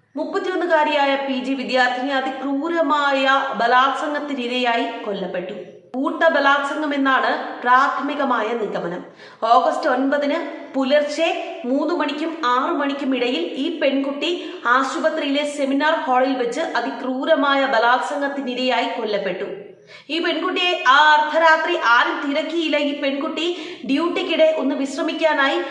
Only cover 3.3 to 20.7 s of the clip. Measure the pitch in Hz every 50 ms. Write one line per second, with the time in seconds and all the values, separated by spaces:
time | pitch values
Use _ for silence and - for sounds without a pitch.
3.3 | 269 269 269 - - 202 233 233 247 254 262 277 262 - 311 302 294 294 285 294
4.3 | 277 240 240 240 247 254 247 240 233 240 269 285 - - - 214 202 190 185 175
5.3 | 185 180 175 185 202 185 - - - - - - - 254 277 320 330 311 339 320
6.3 | 302 285 277 277 277 285 285 277 294 302 311 285 285 277 269 269 262 247 220 233
7.3 | 294 - - - - - - 240 247 254 277 285 269 - 254 277 285 285 277 247
8.3 | 254 226 214 214 240 233 214 180 170 151 143 175 175 175 - - - - - -
9.3 | - - - 220 233 262 339 320 294 - - 302 254 254 269 277 294 285 285 277
10.3 | 302 339 330 - - - - - - 269 269 262 285 294 294 285 - 302 330 339
11.3 | 339 339 - - - - - 240 262 285 311 311 349 302 302 285 277 - 320 330
12.3 | - - - 247 247 254 277 330 339 285 285 277 277 277 285 254 262 240 240 247
13.3 | 269 330 349 - - 262 277 339 330 - 311 269 262 269 277 285 277 - 294 330
14.3 | 349 302 302 - - - - 233 247 262 277 269 - 330 277 311 311 320 294 277
15.3 | 269 285 294 294 285 294 277 262 277 277 302 311 330 311 - 269 254 254 262 277
16.3 | 269 262 240 233 - 294 339 - - 240 240 269 262 - - 262 262 262 294 320
17.3 | 320 277 277 277 277 277 269 262 262 214 233 240 247 269 - - 294 285 285 269
18.3 | 277 277 - 247 247 247 254 254 240 233 269 277 - 247 220 208 208 185 - 190
19.3 | 165 - 196 - - - - - - - - - - - - - 294 339 349 349
20.3 | 302 311 339 370 359 370 359 359